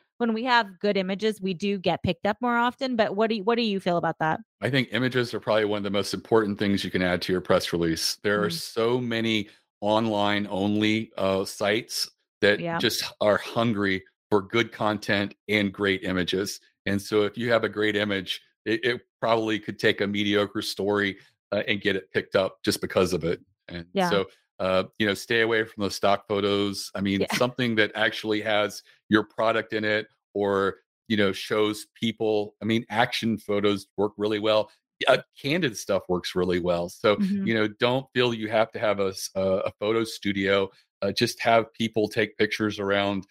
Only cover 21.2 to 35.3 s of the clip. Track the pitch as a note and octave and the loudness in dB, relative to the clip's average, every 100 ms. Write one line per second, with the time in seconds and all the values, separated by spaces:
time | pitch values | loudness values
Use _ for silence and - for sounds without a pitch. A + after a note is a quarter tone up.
21.2 | - _ _ G2+ - G#2 G2+ F#2+ - G#2+ | -14 _ _ -4 -2 -2 0 -2 -2 -6
22.2 | - G2+ F#2+ - - - F#2 G#2 F#2 F2 | 0 0 0 -2 -4 -2 -2 0 2 0
23.2 | E2 - - _ - E2+ E2+ F#2+ F3+ G2 | -2 -6 -10 _ -16 -14 -6 -2 0 0
24.2 | F#2+ - _ - F#2 F#2 F#2 - G#2+ F#2+ | -2 -8 _ -6 0 0 0 -2 -2 -2
25.2 | - A#2 A2+ A2+ A2 - G2 - G2+ G2+ | 0 0 2 2 -2 -4 -6 0 0 0
26.2 | - G2+ G2+ G2+ G2+ G2 - G2+ G2 G2 | 0 0 2 0 -2 -4 -10 -4 -2 0
27.2 | - - B2 - B2 A2 G#2 G#2+ A2 - | 0 0 -2 0 -2 2 0 2 -2 -2
28.2 | A2 G#2+ G#2+ G#2 G#2 - - _ _ G#2+ | -2 -2 0 0 0 -4 -16 _ _ 2
29.2 | G#2+ - A2+ A2+ G#2+ A2 G#2+ G#2+ G#2+ _ | 2 0 0 0 -2 -4 0 -2 -2 _
30.2 | _ G2+ G2+ G2 G2 - _ _ - G#2+ | _ -2 2 2 2 -2 _ _ -4 0
31.2 | G2+ F#2 - G#2+ G#2+ G#2 - _ A#2 G#2+ | 0 -2 -4 0 0 -2 -10 _ -6 -2
32.2 | A2 G#2+ G#2 - G#2 A2+ B2 G#2+ B2 - | -2 0 -2 -6 -2 -2 -2 0 0 0
33.2 | A2+ G#2 - G2+ G#2 G2+ - - G2+ G2+ | -2 -2 -2 0 0 0 -4 -4 -4 -2
34.2 | G#2+ G#2+ G#2+ G#2+ G#2 _ _ _ - C3+ | -2 0 2 2 0 _ _ _ 2 2
35.2 | - | 0